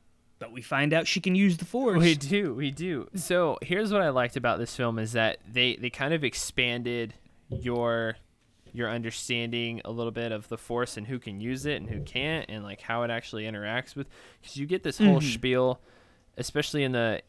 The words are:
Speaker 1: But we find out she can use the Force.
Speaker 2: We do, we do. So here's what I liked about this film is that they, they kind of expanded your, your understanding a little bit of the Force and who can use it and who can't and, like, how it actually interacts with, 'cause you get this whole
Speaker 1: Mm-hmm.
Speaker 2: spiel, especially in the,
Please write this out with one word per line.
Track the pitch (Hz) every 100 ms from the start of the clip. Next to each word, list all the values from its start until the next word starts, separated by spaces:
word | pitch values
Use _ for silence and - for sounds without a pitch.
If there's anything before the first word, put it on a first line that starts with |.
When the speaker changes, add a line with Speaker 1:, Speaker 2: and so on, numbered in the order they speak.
| _ _ _ -
Speaker 1:
But | 120
we | 120
find | - 139 147
out | 160 160
she | 202
can | 190 185
use | 196 165
the | 175
Force. | 247 262 180
Speaker 2:
We | 170 151
do, | 139 202 180
we | 120 143
do. | 139 180 147 -
So | 190 - 180 165 120
here's | - 180 220
what | 208
I | 165
liked | 127 120 135
about | 120 95
this | 117
film | - 120 113
is | 110
that | 113 110 - 85
they, | 120 123 -
they | 123
kind | - 139
of | 165
expanded | 131 - - - 123 120 120 120 113 - - _ -
your, | 123 123 120 120 117 113 110 - _ _ _ -
your | 120 117
understanding | 117 113 - - 120 117 120 117 113
a | -
little | 113 117
bit | 113 117
of | 107 -
the | 117
Force | - 120 123 -
and | 107
who | 127
can | 117 98
use | 113 131 143
it | 139
and | 107
who | 107
can't | 147 127 147 160 -
and, | 107
like, | 101 101
how | - 117
it | 120
actually | 117 - 110
interacts | 110 107 104 120 - 139
with, | 135 - - -
'cause | - 139
you | 147
get | 185
this | 156 -
whole | 208 165
Speaker 1:
Mm-hmm. | 147
Speaker 2:
spiel, | 113 127 127 127 123 - - - _ _ -
especially | - 147 - 151
in | 135
the, | 123 113 101